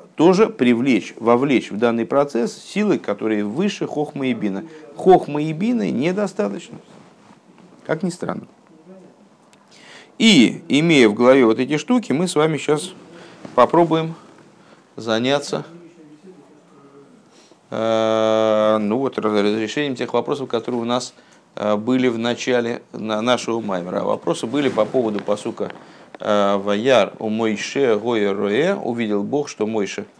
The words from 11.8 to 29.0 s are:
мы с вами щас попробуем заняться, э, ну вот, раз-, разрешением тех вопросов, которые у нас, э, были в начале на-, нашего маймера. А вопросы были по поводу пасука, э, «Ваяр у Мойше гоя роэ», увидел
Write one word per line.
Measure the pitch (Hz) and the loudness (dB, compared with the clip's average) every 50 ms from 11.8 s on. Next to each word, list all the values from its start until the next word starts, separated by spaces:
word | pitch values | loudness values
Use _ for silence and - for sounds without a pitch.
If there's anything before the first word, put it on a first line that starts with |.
| - - 247 247 202 - | 0 0 0 0 0 0
мы | 131 151 185 | -2 -2 -2
с | 170 - | -2 0
вами | 151 156 160 156 | 0 0 0 0
щас | 131 - - 151 151 180 190 - - - - - - - - - - - - - | -2 0 0 -2 -2 -2 -10 -14 -18 -20 -20 -20 -20 -20 -20 -20 -20 -14 -4 2
попробуем | 127 120 - - 170 170 165 165 160 160 160 160 - - - - - - - _ _ _ - - _ _ _ - | 4 4 6 6 4 4 4 2 -2 -2 -4 -10 -14 -20 -20 -20 -20 -20 -20 _ _ _ -20 -20 _ _ _ -18
заняться, | - 110 117 110 113 120 131 143 143 143 - 156 151 147 160 170 - - - - - 156 151 151 - 190 185 180 147 139 151 151 147 _ _ - 143 143 139 139 143 139 - - - _ _ _ - - _ - _ _ - | -10 -4 -2 0 0 2 2 0 0 -2 -4 -6 -6 -8 -10 -18 -20 -20 -20 -20 -20 -20 -20 -20 -20 -20 -20 -20 -20 -20 -20 -20 -20 _ _ -20 -20 -20 -20 -20 -20 -20 -20 -20 -20 _ _ _ -20 -20 _ -20 _ _ -10
э, | - 110 113 113 113 110 110 110 110 110 110 110 110 110 110 110 107 107 107 107 107 107 | -8 -4 -2 0 0 0 0 0 2 2 2 2 2 2 2 2 2 2 4 2 2 2
ну | 104 101 110 131 | 0 -2 -2 -2
вот, | 135 123 - 107 | -2 -2 -4 -2
раз-, | 107 107 107 104 | -2 0 0 2
разрешением | 101 104 107 113 110 104 - 147 147 139 127 | 2 2 0 -2 -4 -4 -4 -4 -4 -4 -4
тех | 120 123 117 - | -6 -6 -2 -2
вопросов, | 117 120 - 147 135 131 123 | -2 -2 -2 -6 -6 -6 -4
которые | 120 113 - 123 123 120 | -4 -4 -4 -4 -4 -4
у | 117 | -2
нас, | 117 123 123 120 - - - - _ - _ _ _ - | -2 -2 -4 -4 -8 -16 -20 -20 _ -20 _ _ _ -10
э, | - 104 104 107 | -6 -2 -2 -2
были | 104 110 120 127 127 127 123 | 0 0 0 0 2 2 0
в | 113 113 | 0 0
начале | 117 120 120 120 - 131 123 120 117 117 123 123 - - | -2 -4 -4 -4 -2 0 0 0 0 -2 -6 -8 -12 -14
на-, | - 117 107 110 107 107 | -12 -10 -6 -4 -4 -2
нашего | 113 123 123 113 - 123 113 113 | 0 0 0 0 -2 -4 -4 -4
маймера. | 110 104 95 90 87 92 104 98 | -4 -4 -4 -4 -4 -4 -4 -4
А | 92 | -2
вопросы | 101 104 - - - 160 - - | -2 -4 -2 -2 -4 -4 -4 -4
были | 110 127 147 143 123 | -4 -2 -2 -2 0
по | - 110 107 | 0 0 -2
поводу | 107 - 131 117 110 104 98 | 0 0 -2 -2 0 -4 -4
пасука, | - 104 104 104 - 120 104 - 101 - - - - - - - - - - - | -4 -4 -6 -4 -4 -10 -8 -8 -8 -10 -10 -18 -20 -20 -20 -20 -20 -20 -18 -8
э, | - 107 104 104 101 101 101 | -2 0 2 2 2 2 0
«Ваяр | 98 98 104 101 104 117 135 127 110 95 - - - | 0 0 -2 -2 0 2 4 4 4 4 2 -4 -8
у | 110 107 | -6 -4
Мойше | 110 110 117 110 104 101 - - - 135 139 120 107 101 | -2 -2 -2 -2 -2 -4 -6 -6 -2 0 2 2 2 0
гоя | 110 120 120 107 101 98 | 0 -2 0 0 0 0
роэ», | 98 104 104 101 104 127 160 190 202 | -2 -2 -2 0 0 0 0 0 -2
увидел | - - - 117 117 | -4 -4 -6 -4 -4